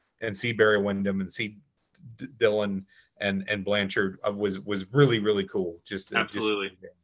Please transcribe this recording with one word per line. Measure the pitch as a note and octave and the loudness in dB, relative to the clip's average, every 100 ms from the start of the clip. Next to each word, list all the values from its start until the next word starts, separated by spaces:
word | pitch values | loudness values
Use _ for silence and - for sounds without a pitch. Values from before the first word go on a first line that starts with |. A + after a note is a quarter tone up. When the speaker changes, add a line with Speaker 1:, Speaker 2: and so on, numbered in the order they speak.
| _ - | _ -10
Speaker 1:
and | A2+ G2 | -8 -4
see | A#2+ | -2
Barry | G#2+ G#2+ G#2 | 4 6 6
Windham | G2+ G2 G2 G2 | 2 0 0 -2
and | F#2 | -4
see | - A2 G#2 _ _ _ _ A#2+ A2+ | -6 -8 -10 _ _ _ _ -20 -16
D-, | C3+ C#3+ | -14 0
Dylan | A2+ G#2+ G2+ G2 F#2+ _ _ - | 2 2 0 -4 -8 _ _ -6
and, | G2+ G2 G2 | -2 -2 -2
and | G#2 | -4
Blanchard | F#2+ G#2 G2 A2 G2 F#2 | 0 0 0 0 -2 -2
of, | G#2 G2+ | -4 -2
was, | G2+ F#2+ | -2 -2
was | G2+ G2+ F#2+ | -4 -6 0
really, | B2+ C#3 A#2 | 4 6 6
really | G#2 G2+ F#2+ | 2 2 0
cool. | G#2+ F2 E2+ - | -2 -4 -6 -8
Just | G2 - | -10 -4
to, | A2+ | -2
Speaker 2:
Absolutely. | G#2+ G#2 G#2+ G#2 G2 | -2 -2 0 0 -4
Speaker 1:
just | F#2 | -8
to | F#2 - | -20 -20